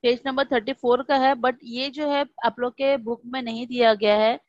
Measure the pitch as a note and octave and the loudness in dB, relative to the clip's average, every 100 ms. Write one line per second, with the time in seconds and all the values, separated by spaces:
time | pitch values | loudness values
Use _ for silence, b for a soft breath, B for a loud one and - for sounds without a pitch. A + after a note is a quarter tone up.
0 | B3 A#3+ C4+ C4 C4+ B3+ G#3+ C4+ A#3+ B3 | 0 0 -2 -2 0 0 -2 -4 0 0
1 | C4 C#4 C4 C4+ B3 B3 A#3 A#3 C4+ C4+ | 2 2 4 2 0 -4 -8 -6 -6 -4
2 | D4 C#4+ C#4+ - A#3 A3 B3 B3 C4+ C#4 | -2 -2 -2 -2 -4 -2 -8 -2 -2 0
3 | A3 A#3 A#3+ C4 A#3+ A3+ B3 B3 A#3 G#3+ | -2 -8 -8 -8 -8 -8 -8 2 2 4
4 | G#3 G#3 A3 B3 | 2 4 2 0